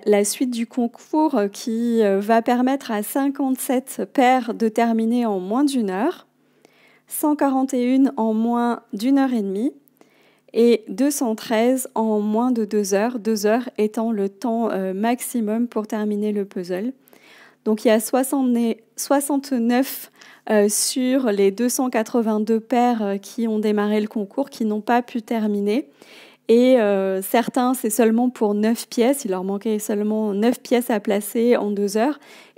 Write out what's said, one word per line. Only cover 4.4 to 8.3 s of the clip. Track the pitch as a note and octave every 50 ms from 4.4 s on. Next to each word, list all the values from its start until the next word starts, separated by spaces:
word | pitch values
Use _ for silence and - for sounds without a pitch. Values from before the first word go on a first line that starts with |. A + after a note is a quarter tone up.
| A3+ A#3+ G3+
de | F#3+ A3+ A3
terminer | A3 A#3+ A#3 A#3 A3+ A3+ A3+ A3+ A#3+ B3 A#3+
en | A3 G3+ F#3
moins | F3+ F#3+ G#3+ B3+ D4
d'une | C#4+ C#4 B3+ A3 F#3+
heure, | F#3 F#3+ A#3 E4 - - - _ _ _ _ _ _ _ _ - _ _ _ _ _ _ _
cent | - - - - D4+ D4+
quarante | D4 D4+ C#4 C4 C4 C4 C4 -
et | B3 A#3+
une | B3 C4 C4+ C#4 C4 -
en | - A3 A3+